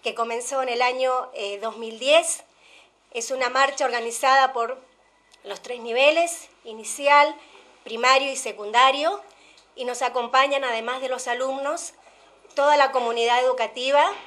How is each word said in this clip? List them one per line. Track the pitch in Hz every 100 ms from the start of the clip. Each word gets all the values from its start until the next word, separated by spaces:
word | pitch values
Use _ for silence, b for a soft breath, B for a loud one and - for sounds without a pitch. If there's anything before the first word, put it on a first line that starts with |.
que | 240 214
comenzó | 233 233 240 269
en | 262
el | 240
año, | 247 254 262 254 - -
eh, | 202 202
dos | 220 220
mil | 226 226
diez. | 254 311 339 - - b b b b _ _
Es | 233 226
una | 262 254
marcha | 262 269 277 269
organizada | 240 233 233 269 269 262
por | 262 233 254 _ _ _ _ _ _
los | - 202
tres | - 247
niveles, | 226 233 277 320 339 - - _
inicial, | 233 220 214 - 285 285 302 302 B B B _
primario | - 226 247 269 269
y | 262
secundario, | 240 208 208 226 262 277 302 403 - b b b b -
y | 247
nos | 240
acompañan, | 254 254 233 262 277 277
además | 269 226 226 262
de | 262
los | 254 -
alumnos, | 240 262 269 277 339 - _ b b b b _ -
toda | 285 294
la | 269
comunidad | 269 233 233 233 240
educativa | 254 254 220 254 262 285 330 403